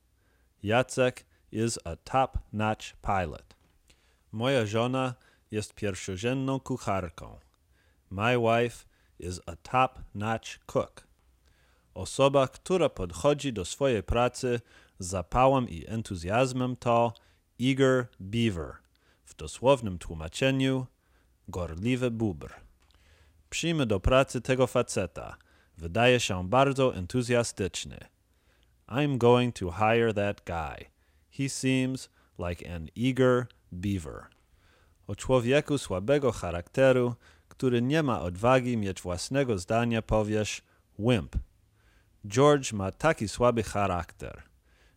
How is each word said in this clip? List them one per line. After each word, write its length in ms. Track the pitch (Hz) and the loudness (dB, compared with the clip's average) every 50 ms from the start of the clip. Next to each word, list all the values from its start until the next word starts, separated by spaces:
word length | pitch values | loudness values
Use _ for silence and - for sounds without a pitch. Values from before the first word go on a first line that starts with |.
| _ _ _ _ _ _ _ _ _ _ _ _ - | _ _ _ _ _ _ _ _ _ _ _ _ -4
Jacek 640 | 101 110 123 127 - - - 127 127 123 - - _ _ _ _ _ - | 0 2 2 2 0 0 2 2 2 0 -2 -12 _ _ _ _ _ -6
is 260 | 107 113 117 113 - - | -4 -2 -2 -4 -6 -8
a 120 | 82 82 | -10 -10
top-notch 1000 | - - - - 131 135 - - - - _ - 104 107 107 110 - - - - - - | -12 -8 -2 0 0 0 0 -2 -6 -8 _ -4 -2 -2 -2 -2 -4 -6 -14 -16 -10 -4
pilot. 500 | - 104 95 90 78 65 - - - - _ _ _ _ _ _ _ _ _ _ _ _ _ _ _ - | -2 -2 -2 -2 -4 -6 -10 -16 -20 -20 _ _ _ _ _ _ _ _ _ _ _ _ _ _ _ -8
Moja 340 | 107 117 131 139 131 110 | -4 0 2 2 2 2
żona 480 | 104 104 113 117 123 127 131 131 127 123 - _ _ _ _ _ - | 2 0 0 0 0 0 0 -2 -2 -4 -8 _ _ _ _ _ -8
jest 240 | - 107 104 - - | -6 -6 -6 -6 -8
pierwszorzędną 840 | - - 101 92 92 - - 95 90 107 120 131 135 131 135 135 135 | -6 -4 -4 -4 -4 -6 -8 -6 -4 -2 -2 -2 0 -2 -2 -2 -4
kucharką. 800 | - - 131 120 - - 101 95 92 82 - - - - 53 - - _ _ _ _ _ _ _ _ _ _ _ _ - | -4 -6 -6 -6 -2 -2 -2 -2 -2 -6 -10 -12 -16 -16 -18 -20 -20 _ _ _ _ _ _ _ _ _ _ _ _ -10
My 280 | 95 95 104 120 123 123 | -6 -2 0 2 2 2
wife 460 | 117 113 117 117 120 120 113 - - _ _ _ _ _ _ - | 4 4 4 2 2 0 -4 -8 -20 _ _ _ _ _ _ -12
is 220 | - 90 90 87 - | -10 -10 -10 -10 -10
a 100 | - 85 | -14 -16
top-notch 1000 | - - - - 127 131 127 - - - - - 101 104 110 113 113 - - - - _ | -16 -8 -2 2 2 2 2 0 -6 -18 -14 -10 -6 -4 -4 -4 -6 -8 -12 -18 -18 _
cook. 400 | - - 131 - - - - - _ _ _ _ _ _ _ _ _ _ _ _ _ _ _ _ _ - | -4 -4 -2 -2 -4 -8 -20 -20 _ _ _ _ _ _ _ _ _ _ _ _ _ _ _ _ _ -14
Osoba, 540 | - 92 - - - 135 139 139 139 135 127 | -12 -10 -6 0 2 4 4 6 4 2 2
która 400 | - - - - 180 185 160 131 | -2 -8 -4 -2 0 2 2 0
podchodzi 640 | - - 95 90 87 - - 143 147 143 139 139 117 | -2 -4 -8 -8 -6 -2 2 2 2 2 0 -4 -4
do 120 | 104 87 | -6 -6
swojej 380 | - - - 139 139 123 101 90 | -6 -4 -2 0 0 0 0 0
pracy 580 | - 113 117 123 123 - - - 123 120 117 - _ - - - _ _ - | 0 0 0 0 0 0 -2 -4 -2 -2 -2 -6 _ -20 -20 -20 _ _ -14
z 80 | 95 | -10
zapałem 640 | 87 98 92 87 - - 120 127 135 135 135 123 104 | -6 -6 -6 -4 -2 2 4 4 6 4 4 0 -2
i 160 | 87 82 - | -6 -10 -10
entuzjazmem, 880 | - 104 113 107 - 104 87 80 87 101 117 135 131 127 131 127 127 127 | -8 -8 -8 -6 -6 -8 -8 -4 -2 0 0 0 0 0 -2 -4 -4 -4
to 360 | - - 127 117 117 117 117 113 - _ _ _ _ _ _ _ - | -4 0 2 2 4 2 2 -2 -6 _ _ _ _ _ _ _ -2
eager 460 | 120 131 135 131 135 131 131 127 123 120 _ - | 0 0 2 4 4 4 4 2 0 -2 _ -14
beaver. 560 | 95 95 104 117 117 113 95 85 76 - - - _ _ _ _ _ _ _ _ _ | -10 -4 0 2 2 2 0 -2 -6 -10 -12 -16 _ _ _ _ _ _ _ _ _
W 100 | - - | -20 -18
dosłownym 640 | - 80 76 - - - 127 139 127 120 101 92 85 | -14 -14 -14 -8 0 2 4 4 4 2 -4 -8 -8
tłumaczeniu 880 | - - 85 80 80 80 - - 135 135 135 135 135 135 131 131 127 - _ _ _ _ _ _ _ _ _ _ _ - | -10 -12 -12 -10 -10 -10 -4 -2 0 0 2 2 0 0 0 -2 -4 -8 _ _ _ _ _ _ _ _ _ _ _ -12
gorliwy 640 | 90 - 87 76 80 82 95 120 127 120 127 123 | -8 -6 -6 -6 -6 -4 -2 -2 0 0 0 -2
bóbr. 420 | 113 110 113 107 85 71 67 - - - - - _ _ _ _ _ _ _ _ _ _ _ _ _ _ _ - | -2 0 -2 -2 -2 -4 -10 -16 -18 -20 -20 -20 _ _ _ _ _ _ _ _ _ _ _ _ _ _ _ -10
Przyjmę 360 | - - - 165 170 156 139 | -6 -4 -2 0 0 0 2
do 140 | 113 104 95 | 2 0 2
pracy 400 | - - 131 131 135 - - 127 | 4 4 6 6 4 4 0 -4
tego 260 | - - 131 127 131 | -2 0 2 2 2
faceta. 720 | 117 - 127 120 - - 117 95 87 - - 58 53 - - _ _ _ _ _ _ _ - | 2 2 0 0 0 -2 -4 -4 -4 -6 -10 -14 -14 -14 -18 _ _ _ _ _ _ _ -12
Wydaje 420 | 80 82 85 110 120 127 123 120 | -10 -4 0 4 6 6 6 4
się 280 | - - 98 90 90 90 | 2 0 -2 -4 -2 2
bardzo 460 | 107 127 139 139 135 135 135 127 - | 4 4 4 4 4 2 2 0 0
entuzjastyczny. 1040 | - 90 87 - 127 123 113 123 120 117 - - - 101 85 - - - 71 57 50 - - _ _ _ _ _ _ _ _ _ _ _ _ _ _ _ - | -2 -6 -4 -2 -2 0 2 2 0 0 0 -2 -4 -4 -4 -4 -8 -10 -12 -14 -18 -20 -20 _ _ _ _ _ _ _ _ _ _ _ _ _ _ _ -6
I'm 300 | 104 127 151 147 139 120 | -2 0 0 0 2 4
going 360 | 117 120 120 123 123 120 113 | 6 6 6 6 4 2 -2
to 180 | - 98 87 82 | -4 -6 -6 -2
hire 420 | 92 107 107 117 117 117 113 104 | 0 2 2 4 4 2 2 0
that 280 | 101 101 101 104 - - | 0 -2 -2 -4 -6 -8
guy. 380 | - 87 82 80 71 62 - - - _ _ _ _ _ _ _ _ | -8 -6 -6 -6 -6 -8 -12 -16 -20 _ _ _ _ _ _ _ _
He 180 | - - 135 135 | -8 -6 -6 -6
seems 640 | - - - 131 131 131 131 131 131 131 - - _ _ _ _ _ - | -4 -4 -2 0 0 0 0 -2 -4 -6 -10 -14 _ _ _ _ _ -8
like 360 | 90 87 90 85 - - 87 | -6 -6 -6 -6 -8 -10 -10
an 140 | 85 80 76 - - 117 | -10 -10 -10 -6 -2 0
eager 400 | 131 131 123 131 127 127 123 127 120 _ _ _ - - | 0 4 4 4 6 4 4 0 -4 _ _ _ -16 -10
beaver. 540 | 90 87 101 101 95 78 67 55 - - - _ _ _ _ _ _ _ _ _ _ _ _ _ _ _ | -6 -2 -2 -2 -2 -4 -8 -12 -14 -16 -20 _ _ _ _ _ _ _ _ _ _ _ _ _ _ _
O 100 | - 104 | -12 -10
człowieku 640 | - - - 131 127 117 120 131 147 151 - 147 139 | -6 -2 2 2 2 4 4 2 2 2 0 -2 -4
słabego 540 | - - 95 92 98 113 139 147 139 127 107 | -4 -4 -6 -4 0 2 2 2 2 0 -2
charakteru, 840 | - - 87 85 85 87 - - - 135 131 127 127 123 120 120 - _ - - _ _ - | -2 -4 -6 -6 -6 -8 -4 0 4 6 6 6 4 2 0 -2 -6 _ -20 -20 _ _ -20
który 340 | - - - 131 123 120 120 | -8 -2 0 2 2 2 2
nie 200 | 131 147 165 156 | 2 2 2 2
ma 180 | 139 113 85 | 0 0 -2
odwagi 560 | 69 90 90 90 107 120 127 131 123 123 123 | -2 -4 -4 0 4 4 4 4 4 2 -2
mieć 240 | 113 104 98 92 - | -2 -2 -4 -6 -6
własnego 580 | - 90 87 87 - - 131 139 143 123 113 92 | -6 -6 -6 -6 -6 -2 0 0 0 0 0 -2
zdania, 440 | 90 - 110 113 117 120 117 113 107 | -2 0 0 0 0 0 0 -2 0
powiesz, 600 | - 117 107 107 104 107 107 107 - - - - _ _ _ _ _ _ - | 0 2 2 2 2 0 -2 -2 -2 -6 -10 -12 _ _ _ _ _ _ -2
"Wimp." 380 | 101 117 127 104 73 67 - - - - _ _ _ _ _ _ _ _ _ _ _ _ _ _ - | 0 2 2 2 0 -2 -6 -8 -8 -8 _ _ _ _ _ _ _ _ _ _ _ _ _ _ -12
George 460 | 104 98 120 139 147 147 147 131 - 110 | -2 2 6 6 6 6 6 2 -2 -4
ma 200 | 104 95 95 - | -4 -4 -4 -4
taki 360 | - - 160 160 - 117 98 | 0 0 0 0 0 -2 -6
słaby 340 | - - 120 120 120 117 104 | 0 2 2 4 4 2 0
charakter. 800 | - - 104 101 95 90 87 87 - - - - - - - - _ _ _ _ _ _ _ _ _ _ | -2 -2 -2 0 0 0 -2 -4 -8 -12 -14 -14 -14 -14 -16 -20 _ _ _ _ _ _ _ _ _ _